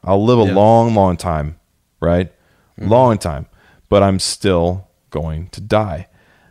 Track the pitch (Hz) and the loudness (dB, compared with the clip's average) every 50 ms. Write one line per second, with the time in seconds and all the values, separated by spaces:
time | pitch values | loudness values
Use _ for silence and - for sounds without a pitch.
0 | - 90 98 101 107 117 123 117 104 95 92 98 104 110 113 117 117 117 113 101 | -4 -2 0 0 2 2 2 2 2 2 2 2 4 4 4 4 4 2 2 2
1 | 95 92 87 - - 90 80 76 73 78 82 - _ _ _ _ _ _ _ _ | 2 2 0 -2 -4 -4 -4 -4 -6 -8 -10 -14 _ _ _ _ _ _ _ _
2 | 78 82 87 90 92 82 - _ _ _ _ _ _ _ _ - - 98 113 127 | -2 0 0 0 -2 -4 -10 _ _ _ _ _ _ _ _ -10 -2 0 2 4
3 | 131 120 107 95 - 87 73 67 - - _ _ _ _ _ _ _ _ 101 98 | 4 2 0 -2 -4 -6 -8 -8 -12 -16 _ _ _ _ _ _ _ _ 2 2
4 | 98 98 95 90 - - - - - 101 92 85 85 87 92 95 95 _ _ _ | 4 2 2 -2 -4 -6 -8 -4 -2 0 0 2 0 0 -2 -6 -10 _ _ _
5 | _ _ - 76 80 80 78 78 87 - - - 101 107 107 107 107 98 73 80 | _ _ -10 -8 -8 -8 -8 -10 -12 -14 -16 -16 -6 -2 -2 -2 -2 -4 -8 -12
6 | - - _ _ _ _ _ _ _ _ | -14 -16 _ _ _ _ _ _ _ _